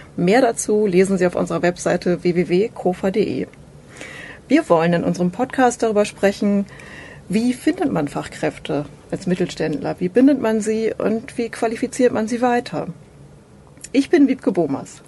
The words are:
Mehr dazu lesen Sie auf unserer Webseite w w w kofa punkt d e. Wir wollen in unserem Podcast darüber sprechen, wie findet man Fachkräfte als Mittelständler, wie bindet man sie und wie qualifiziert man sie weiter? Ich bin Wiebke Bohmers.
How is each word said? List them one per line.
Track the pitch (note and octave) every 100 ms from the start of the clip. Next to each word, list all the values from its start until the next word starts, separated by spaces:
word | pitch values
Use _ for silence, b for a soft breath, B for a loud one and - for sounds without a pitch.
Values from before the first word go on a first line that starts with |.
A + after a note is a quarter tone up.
| B -
Mehr | F3 A#3+
dazu | C4 - - G#3+ G#3+
lesen | F3+ F#3+ F#3+
Sie | F3+
auf | -
unserer | F3+ E3+
Webseite | F3 F3 E3+ E3+ F#3 E3+
w | F3
w | E3+ D#3
w | F3+ A3+
kofa | - F3+ F3+ G3
punkt | G#3+
d | - -
e. | - - - - - B B B B B -
Wir | C4+ -
wollen | E3 E3+
in | F3
unserem | - F3 F3+
Podcast | F3+ C4 - B3 A#3+
darüber | A3+ G#3
sprechen, | G#3 - G3 G3+ G#3 G3+ G3+ B B B B B -
wie | G#3 B3
findet | B3 D#4 F4 E4
man | E3+ C#3+
Fachkräfte | C#3+ - - D#3 - - D3 D3 - -
als | E3 F3+
Mittelständler, | F3+ F3 - D#3 C#3+ D#3+ D#3
wie | F3+
bindet | A#3+ C4+ C#4
man | A3 A3
sie | G#3+ A3 A3 -
und | G3 A3 B3 -
wie | A3+
qualifiziert | - A3+ A#3+ B3 - B3
man | B3 A3
sie | A#3+
weiter? | B3 A#3+ B3 D#3 F3 - - - - - - - - - -
Ich | C4 -
bin | D#4 C4
Wiebke | - B3+
Bohmers. | F#3 D3+ B2 - -